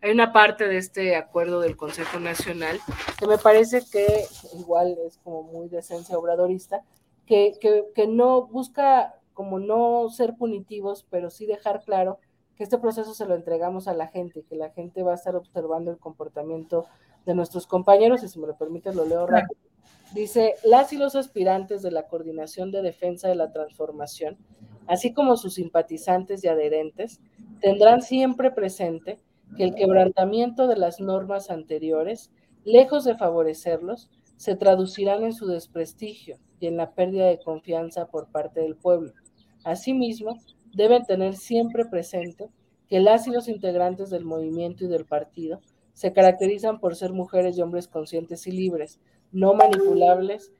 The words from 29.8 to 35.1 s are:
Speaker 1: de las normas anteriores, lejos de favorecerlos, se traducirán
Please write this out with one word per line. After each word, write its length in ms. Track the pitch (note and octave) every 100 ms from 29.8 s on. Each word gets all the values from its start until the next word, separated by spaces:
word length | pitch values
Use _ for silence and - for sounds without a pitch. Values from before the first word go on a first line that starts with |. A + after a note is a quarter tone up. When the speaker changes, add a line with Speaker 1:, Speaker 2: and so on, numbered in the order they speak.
| F#3+ F#3+ F#3 F#3+ F#3+ G#3+ A#3+ A#3 B3+
Speaker 1:
de 100 | G#3+
las 240 | F3 E3+
normas 480 | G3 F#3+ F#3+ G3 G3
anteriores, 840 | E3+ D#3 D#3 D#3 D#3 E3 A3+ - _ _ _
lejos 400 | - A#3 C4 D4
de 140 | B3+ A3+
favorecerlos, 920 | F#3 E3+ D#3+ D#3 - E3 F3 A#3+ _ _ _ _
se 180 | - F#3+
traducirán 680 | G3 F#3 F#3+ G3 G3